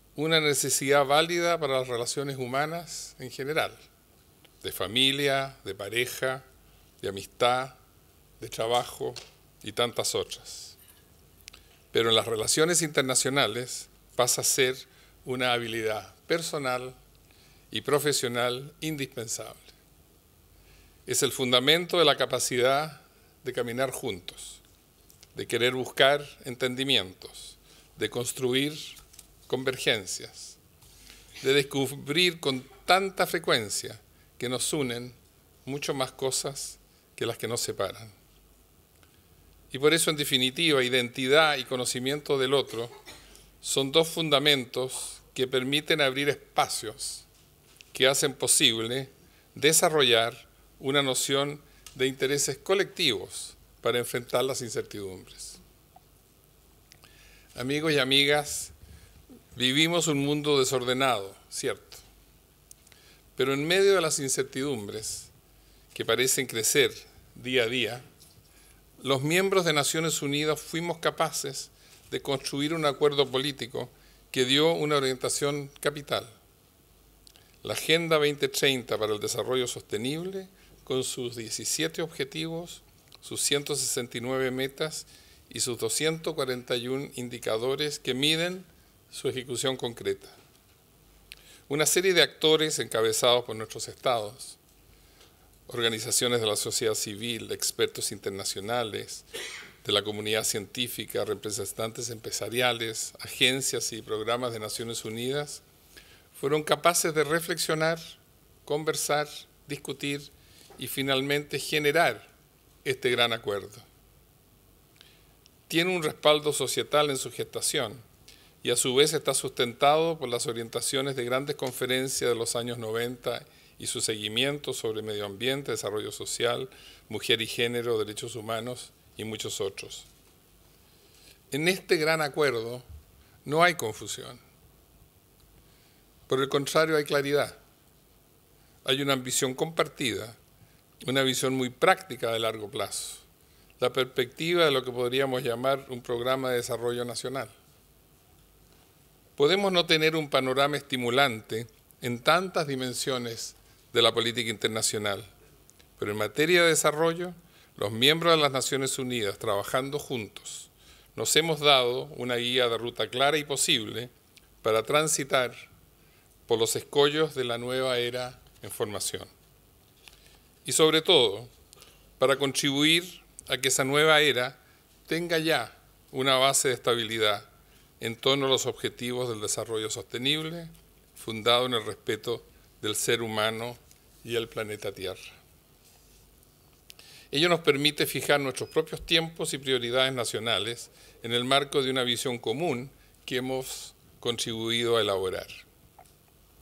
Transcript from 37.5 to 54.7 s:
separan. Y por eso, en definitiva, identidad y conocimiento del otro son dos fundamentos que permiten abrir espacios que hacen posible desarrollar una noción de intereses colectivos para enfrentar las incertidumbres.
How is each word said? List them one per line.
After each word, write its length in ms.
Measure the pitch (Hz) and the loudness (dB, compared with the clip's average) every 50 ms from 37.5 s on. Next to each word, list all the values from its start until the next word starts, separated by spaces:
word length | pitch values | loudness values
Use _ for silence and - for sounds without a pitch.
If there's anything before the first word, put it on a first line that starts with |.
| 120 113 | -4 -4
separan. 500 | - - 110 - 101 92 87 - 113 110 - _ _ _ - - - - - _ _ _ _ _ _ _ _ _ - _ _ _ _ _ - _ - _ - - _ - | -4 -4 -4 -4 -4 -4 -6 -8 -16 -20 -20 _ _ _ -20 -20 -20 -20 -20 _ _ _ _ _ _ _ _ _ -20 _ _ _ _ _ -20 _ -20 _ -20 -20 _ -12
Y 80 | - 127 | -4 2
por 140 | 139 151 156 | 4 4 6
eso, 160 | 170 - - | 6 4 2
en 80 | 160 147 | 0 0
definitiva, 680 | 147 139 139 127 127 131 127 135 170 160 147 135 127 | 0 2 2 2 2 2 0 2 2 4 4 4 4
identidad 720 | 123 127 127 120 117 110 - 135 131 139 156 160 156 147 135 | 4 4 2 2 0 -2 -2 0 4 6 6 6 6 4 0
y 80 | 123 | -2
conocimiento 720 | - - 127 123 117 - 127 123 135 143 151 143 - 147 139 | -4 -2 -2 -2 -2 -2 -4 -2 -2 -4 -4 -2 0 0 0
del 160 | 127 127 139 | 2 2 2
otro 360 | 139 123 - - 110 117 120 - - - - - - - - - - - - - - | 2 2 0 -4 -8 -8 -8 -10 -18 -20 -20 -20 -20 -20 -20 -20 -20 -20 -20 -20 -12
son 300 | - - - - 135 135 | -6 -4 -2 0 0 2
dos 160 | 135 165 165 165 | 4 2 2 2
fundamentos 1120 | - 170 165 156 143 135 143 151 143 135 123 117 - 127 127 131 - - - - - - - - - | 0 -4 0 2 2 4 6 4 4 2 2 -4 -4 -4 -4 -4 -4 -8 -10 -10 -12 -16 -20 -12 -4
que 140 | - 131 127 | -4 -2 0
permiten 540 | 135 131 127 131 143 151 151 - 165 156 | 0 0 0 2 0 0 2 2 2 2
abrir 280 | 147 135 131 135 143 143 | 2 2 2 0 0 0
espacios 960 | 135 - - - - - 143 - - - - 107 - - - - - - - _ _ - - _ _ _ _ - - - - - | 0 -2 -4 -6 0 0 0 0 0 -6 -6 -8 -10 -8 -10 -10 -10 -12 -16 _ _ -20 -20 _ _ _ _ -20 -20 -20 -20 -10
que 160 | - - 127 131 | -2 4 4 4
hacen 260 | 139 - - 143 131 | 6 4 2 0 0
posible 760 | - - 101 - - 160 127 113 113 110 113 123 135 135 - - - - - - - _ _ - | 0 2 4 4 6 6 6 4 4 -2 -2 -2 -4 -6 -8 -14 -20 -20 -20 -20 -20 _ _ -6
desarrollar 960 | 120 113 147 160 - - 175 156 151 139 123 117 113 113 117 120 - - - - _ - - - - | 2 4 6 6 6 6 6 6 6 6 6 6 6 4 2 -2 -8 -18 -20 -20 _ -20 -20 -16 -8
una 220 | - 135 139 143 | -4 0 2 2
noción 600 | 143 135 127 - - - 139 139 139 147 147 147 - - - - - - - | 2 2 2 0 0 2 2 2 2 0 -4 -10 -14 -20 -20 -20 -20 -12 -4
de 120 | 135 131 135 | 0 0 0
intereses 500 | 131 135 135 131 143 143 - - 135 - | 0 0 0 0 2 2 0 -2 -2 -4
colectivos 1000 | - - 190 202 185 - - - 180 143 110 92 95 - - - - - - - - - - _ | 0 0 2 2 0 -2 -2 0 2 2 2 0 -4 -10 -12 -14 -14 -14 -16 -20 -20 -20 -14 _
para 180 | - 117 117 120 | -2 0 0 0
enfrentar 440 | 117 - - 123 123 - - 127 127 | 0 -2 -4 -6 -4 -2 -2 0 0
las 180 | 131 131 - | 0 -2 -4
incertidumbres. 960 | 127 113 | -6 -6